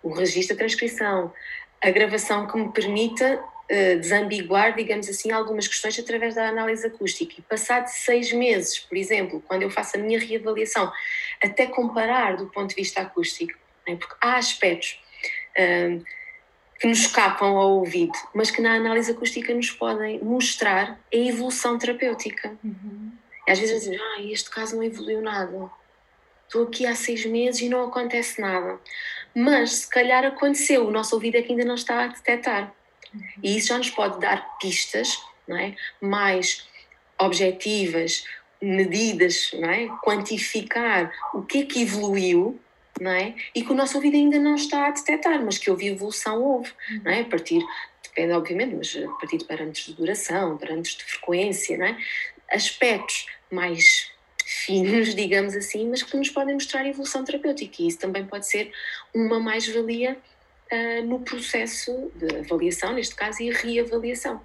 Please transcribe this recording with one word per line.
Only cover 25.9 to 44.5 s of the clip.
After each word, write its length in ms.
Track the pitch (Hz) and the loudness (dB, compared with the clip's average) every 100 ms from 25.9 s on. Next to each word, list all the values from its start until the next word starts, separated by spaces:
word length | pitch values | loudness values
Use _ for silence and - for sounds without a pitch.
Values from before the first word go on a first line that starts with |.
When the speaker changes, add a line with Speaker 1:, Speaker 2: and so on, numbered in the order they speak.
| _ _ _ _ _ _ | _ _ _ _ _ _
Speaker 1:
Estou 160 | 226 | 0
aqui 240 | 233 233 247 | 0 0 -2
há 80 | 240 | 0
seis 300 | - 233 226 | -2 -2 0
meses 360 | 233 247 247 | 2 2 0
e 80 | 240 | 0
não 140 | 247 | 0
acontece 560 | 240 247 240 240 233 - | 0 -2 -2 -2 -2 -4
nada." 400 | 196 185 180 185 - - - - - 233 | -2 -2 -4 -8 -12 -10 -8 -10 -6 2
Mas 360 | 254 277 233 | 6 6 4
se 160 | - - | 0 2
calhar 340 | 247 247 254 | 2 6 6
aconteceu, 640 | 269 269 285 285 - 269 220 | 4 2 2 2 4 4 4
o 40 | |
nosso 220 | 214 214 226 | 0 0 0
ouvido 200 | 233 240 | 4 2
é 60 | |
que 100 | 240 | 2
ainda 140 | 240 240 | 0 2
não 100 | 240 | 0
está 300 | - 240 240 | 0 0 0
a 20 | |
detectar. 680 | - - 240 247 202 202 - _ _ - | -2 0 0 0 -2 -4 -12 _ _ -18
Speaker 2:
Uhum. 80 | 214 190 202 | -16 -16 -4
Speaker 1:
E 140 | 196 214 | 0 0
isso 100 | 214 | 2
já 100 | 247 | 0
nos 120 | 240 | -2
pode 300 | - 202 180 | 0 -2 0
dar 380 | 196 196 - - | 0 0 -4 -8
pistas, 580 | 190 170 - 214 247 - - - - | -4 -2 -2 -2 -2 -4 -8 -20 -8
não 100 | 175 | -6
é? 180 | 190 196 - - | -4 -6 -14 -6
Mais 680 | 196 208 196 185 180 - - - - _ _ - | -2 2 2 2 0 -4 -8 -20 -20 _ _ 0
objetivas, 1040 | 190 180 190 185 214 214 185 165 165 - - - _ _ | 2 4 2 0 -2 0 0 0 0 -4 -6 -16 _ _
medidas, 920 | 202 190 190 190 226 180 175 170 - | 0 2 2 2 0 4 4 4 -2
não 160 | 170 165 | -2 0
é? 180 | 190 233 - | 0 -2 -2
Quantificar 1080 | - 202 202 214 - 220 - 233 233 196 170 - - | 0 0 -2 -4 -2 -4 -4 -2 2 0 0 -6 -8
o 80 | 208 | -8
que 180 | 190 277 | -2 -2
é 60 | 277 | 0
que 160 | 247 | 0
evoluiu, 800 | 220 202 208 196 185 175 202 262 _ _ _ - | 0 0 0 2 4 4 4 -2 _ _ _ -6
não 120 | 185 | -2
é? 220 | 185 208 233 - 233 | 0 -2 -6 -6 -6
E 80 | |
que 80 | 233 | 0
o 40 | 262 | 2
nosso 200 | 269 285 | 2 2
ouvido 180 | 285 294 | 4 6
ainda 220 | 294 294 | 6 6
não 180 | 294 | 4